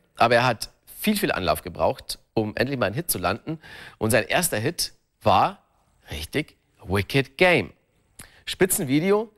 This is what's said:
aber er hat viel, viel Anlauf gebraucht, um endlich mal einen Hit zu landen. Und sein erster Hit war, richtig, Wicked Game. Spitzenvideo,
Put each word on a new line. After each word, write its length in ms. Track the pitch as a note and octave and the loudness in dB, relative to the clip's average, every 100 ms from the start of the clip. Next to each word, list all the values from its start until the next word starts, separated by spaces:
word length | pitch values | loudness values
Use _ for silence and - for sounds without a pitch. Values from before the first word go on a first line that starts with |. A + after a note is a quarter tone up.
| _ - | _ 0
aber 180 | A#2 A#2 | 4 4
er 100 | B2+ | 2
hat 240 | A2+ - _ _ - | -2 -8 _ _ -4
viel, 180 | - G#3 | -2 0
viel 140 | D#3+ | 0
Anlauf 300 | - F2 D#2 | -2 0 -2
gebraucht, 580 | F2 D#2 F2 B2+ - - _ | -4 -2 -2 -2 -10 -14 _
um 220 | - G#2+ - | -4 -4 -2
endlich 220 | B2 C3+ | -4 -2
mal 100 | G2 | -4
einen 80 | A2+ | -4
Hit 140 | - | -6
zu 80 | - | -2
landen. 420 | F2 G#2+ - D#3+ - - - - | -2 -4 -6 -12 -12 -20 -18 -6
Und 140 | A2 | 0
sein 140 | A#2 - | 0 2
erster 300 | D3 F3 G#2+ | -2 -2 -2
Hit 360 | B2+ - - _ _ _ | -4 -4 -8 _ _ _
war, 420 | G#2+ G2 D3+ G3+ _ _ _ _ - | 2 4 4 -2 _ _ _ _ -12
richtig, 460 | D#2 D2+ C#3+ D#3 _ _ _ | -10 -6 -6 -8 _ _ _
Wicked 540 | - G2 F#2+ C#3 C3 - | -4 -4 0 -2 -2 2
Game. 340 | F3+ D#3+ F#2 - _ _ _ - - _ - | 2 2 -2 -12 _ _ _ -20 -20 _ -10
Spitzenvideo, 840 | - F#3+ - C#3+ C#3+ F#3 G#3 A3+ | -2 0 0 0 2 2 0 -2